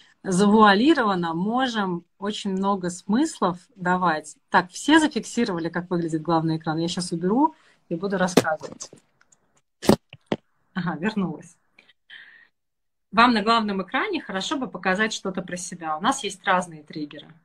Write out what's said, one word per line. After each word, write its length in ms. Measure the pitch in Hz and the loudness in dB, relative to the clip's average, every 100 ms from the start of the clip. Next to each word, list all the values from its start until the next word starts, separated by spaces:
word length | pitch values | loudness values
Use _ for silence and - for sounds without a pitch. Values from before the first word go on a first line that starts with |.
| _ _ | _ _
завуалированно 1080 | - 180 208 214 214 196 269 311 220 190 170 | -2 2 6 8 8 8 6 4 2 0 -2
можем 680 | 165 196 240 262 220 196 175 170 - | -2 -2 0 -2 -2 -2 -4 -8 -12
очень 340 | 196 214 208 | -8 -6 -4
много 380 | 190 196 196 175 | -2 0 -2 -4
смыслов 680 | 175 - 214 311 - 196 175 _ - | -8 -2 0 0 0 -2 -2 _ -6
давать. 600 | 180 185 185 151 - - _ | 0 2 2 -2 -6 -20 _
Так, 200 | 196 180 | 0 0
все 280 | - - 320 | -4 4 4
зафиксировали, 680 | 311 233 - - 233 175 165 | 4 -2 -6 -2 -2 -2 -4
как 220 | 175 175 | -6 -4
выглядит 320 | 175 165 160 | -2 -2 -4
главный 340 | 156 165 160 160 | 0 0 2 -2
экран? 220 | 165 156 | -2 -2
Я 100 | 170 | -2
щас 240 | 175 175 | -4 -6
уберу 420 | 175 180 226 302 - _ _ - | -2 0 2 2 0 _ _ -10
и 60 | |
буду 240 | 170 196 190 | -6 -4 -2
рассказывать. 720 | 180 180 170 156 - - - - _ _ _ _ _ _ _ _ - - _ - - - _ _ _ | 2 2 2 -2 -6 -16 -20 -20 _ _ _ _ _ _ _ _ 0 0 _ -16 -8 -8 _ _ _
Ага, 220 | - 175 151 | -6 -4 -2
вернулась. 600 | 190 208 180 147 - _ _ _ _ _ _ - - - _ _ _ _ _ _ _ | -4 -2 -4 -6 -14 _ _ _ _ _ _ -20 -20 -20 _ _ _ _ _ _ _
Вам 220 | 202 247 | 2 4
на 100 | 226 | 4
главном 400 | 202 233 214 196 | 2 2 2 -4
экране 380 | 185 262 403 330 | -4 -4 -4 -6
хорошо 380 | - 190 190 302 | -6 -6 -4 -6
бы 100 | 247 | -6
показать 460 | 185 190 185 220 | -4 -2 0 0
что-то 260 | - 196 190 | -2 -8 -8
про 160 | 180 180 | -8 -10
себя. 400 | - 175 165 156 | -10 -10 -6 -2
У 40 | |
нас 240 | 208 269 | 0 -2
есть 200 | 202 190 | -4 -6
разные 380 | - 180 175 156 | 0 0 0 -10
триггеры. 460 | 147 165 147 147 156 - | -14 -12 -10 -12 -20 -20